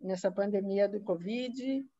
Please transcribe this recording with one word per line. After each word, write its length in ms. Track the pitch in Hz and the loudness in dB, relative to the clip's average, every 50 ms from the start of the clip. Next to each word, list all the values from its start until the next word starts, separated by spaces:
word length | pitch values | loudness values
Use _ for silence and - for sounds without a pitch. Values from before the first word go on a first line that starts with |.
nessa 300 | - 185 190 185 - 190 185 | -4 -4 -4 0 0 0 2
pandemia 560 | - 202 208 202 196 196 196 196 196 202 202 | 2 0 2 2 0 0 2 4 4 4 4
do 120 | 202 202 | 2 -2
covid 840 | 202 - 175 170 175 202 226 247 254 254 240 262 247 269 269 269 269 - _ | -2 -2 -2 -2 0 -4 -4 -2 -4 -4 -4 -4 -2 -2 -2 -2 -4 -6 _